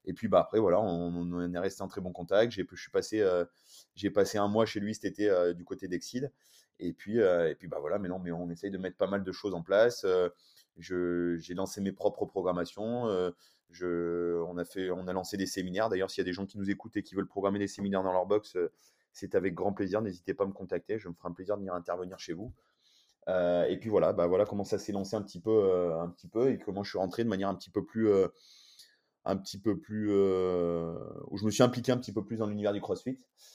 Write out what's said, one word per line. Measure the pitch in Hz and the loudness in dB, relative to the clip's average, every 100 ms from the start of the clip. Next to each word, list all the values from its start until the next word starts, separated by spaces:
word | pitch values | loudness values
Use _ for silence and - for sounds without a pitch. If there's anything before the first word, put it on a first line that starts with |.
| - | -10
et | |
puis | - 107 | -6 4
bah, | 92 | 4
après, | 80 107 | 4 4
voilà, | 98 90 | 4 4
on, | 107 85 87 87 87 | 2 0 -2 -4 -4
on | 87 87 | -4 -4
est | 87 | -2
resté | 98 - | -4 -4
en | 95 | -10
très | 104 | -8
bon | 90 | -8
contact. | 90 87 98 120 | -8 2 4 4
J'ai, | 98 85 | 0 -6
je | 87 | -8
suis | - | -4
passé, | 98 - 110 | -4 0 2
euh, | 95 90 85 _ _ - - - | 4 2 0 _ _ -20 -20 -4
j'ai | 98 | 0
passé | 101 95 107 | 2 2 2
un | 104 | 2
mois | 107 110 | 4 2
chez | 107 | 0
lui | 104 | -4
cet | 107 101 | -4 -6
été, | 95 104 | 0 2
euh, | 92 87 | 4 2
du | 87 | 0
côté | 87 95 92 | -8 -8 -4
d'Exceed. | 87 - 123 107 _ _ - _ - | -6 -4 -6 -6 _ _ -20 _ -8
Et | 87 | -8
puis, | 78 101 113 | -6 -2 2
euh, | 98 87 82 | 4 4 2
et | 73 | -2
puis | 87 | -8
bah, | 78 | -6
voilà, | 73 101 | -2 -2
mais | 90 | -4
non, | 92 | -6
mais | 87 | -4
on | 85 87 | -6 -6
essaye | 85 101 | -6 -6
de | 95 | -4
mettre | 92 - | -6 -2
pas | 95 | 0
mal | 101 | 0
de | 92 | -4
choses | 87 104 87 | -4 -4 -4
en | |
place. | 82 101 120 120 98 | 2 6 6 4 2
Euh, | 92 87 - _ _ _ 85 | 4 2 -2 _ _ _ -16
je, | 85 90 87 87 87 85 | -4 -2 0 0 0 -2
j'ai | 85 90 | -4 -6
lancé | 95 - | -6 -4
mes | 98 | -4
propres | 95 104 - 98 | 0 -2 -2 -6
programmations. | 98 90 90 82 101 110 120 117 | -2 -2 -2 -4 -6 -6 -2 0
Euh, | 92 90 - _ _ _ | 0 -2 -4 _ _ _
je, | 87 90 85 85 87 87 85 | -8 -4 -2 -2 -2 0 -2
on | 85 87 | -2 -6
a | 85 | -6
fait, | 98 92 | -4 -4
on | 90 90 | -4 -4
a | |
lancé | 92 90 98 | -4 -4 -4
des | 90 | -4
séminaires. | 95 90 92 113 | -4 -4 0 0
D'ailleurs, | 92 95 | 0 -2
s'il | - | -2
y | 92 | -4
a | |
des | |
gens | 90 98 | -4 -8
qui | 104 | -6
nous | 98 | -4
écoutent | 98 - 104 | -4 -4 -8
et | |
qui | - 95 | -6 -4
veulent | 95 | -4
programmer | 98 98 101 | -2 0 0
des | 101 | -2
séminaires | - 101 98 | -4 -2 0
dans | 95 | 2
leur | 92 92 | 2 4
box, | 104 - 90 | 2 0 -4
euh, | 82 _ _ _ _ | -4 _ _ _ _
c'est | - 98 | -14 -2
avec | 95 92 85 | 0 0 0
grand | 95 | -2
plaisir. | 98 95 104 | -2 -2 0
N'hésitez | 110 87 - - | -2 -6 -4 -2
pas | |
à | 98 | -2
me | |
contacter. | 95 92 90 - 107 | -4 -6 -6 -4 -6
Je | 90 | -6
me | 85 | -10
ferai | 90 | -10
un | |
plaisir | 87 92 104 | -8 -6 -4
de | |
venir | 95 | -4
intervenir | 90 87 87 90 92 | -6 -4 -6 -6 -10
chez | - | -10
vous. | 82 120 - _ _ _ _ _ _ - | -8 -10 -16 _ _ _ _ _ _ -2
Euh, | 92 87 87 - | 2 4 4 2
et | 98 | 0
puis | 110 | 2
voilà, | 101 82 | 4 4
bah, | 87 87 | 4 4
voilà | 92 104 | 4 2
comment | 101 98 | 0 -4
ça | 98 | -4
s'est | - | -4
lancé | 101 95 110 | -6 -4 -4
un | |
petit | 101 90 | -6 -6
peu, | 110 | 2
euh, | 110 98 90 87 82 | 4 6 4 2 -2
un | 85 | -4
petit | - 85 | -10 -6
peu | 110 135 | 0 2
et | 104 | 0
comment | - 95 | -4 -6
je | 101 | -4
suis | 95 | -2
rentré | 92 117 | -2 0
de | 117 | 0
manière | 95 98 | 0 -2
un | 90 | -4
petit | - | -4
peu | 104 | -4
plus, | 92 113 110 | -2 2 6
euh, | 98 90 - - - _ - - _ _ _ | 6 4 0 -20 -20 _ -20 -20 _ _ _
un | - 98 | -4 -4
petit | 98 101 | -4 -4
peu | 110 92 | -2 -2
plus, | - 107 104 | -2 -4 2
euh, | 98 98 92 92 90 85 85 85 85 - - - | 6 6 4 2 2 2 0 -2 -6 -10 -12 -10
où | 98 | -2
je | 107 | 0
me | |
suis | 101 | 6
impliqué | 123 123 123 | 4 4 0
un | 127 | 0
petit | - | 0
peu | 107 | -6
plus | 101 110 | -4 -2
dans | 107 | -2
l'univers | 104 104 | 0 0
du | 101 | 0
CrossFit. | - 92 127 131 _ _ - | -2 -4 -4 -8 _ _ -20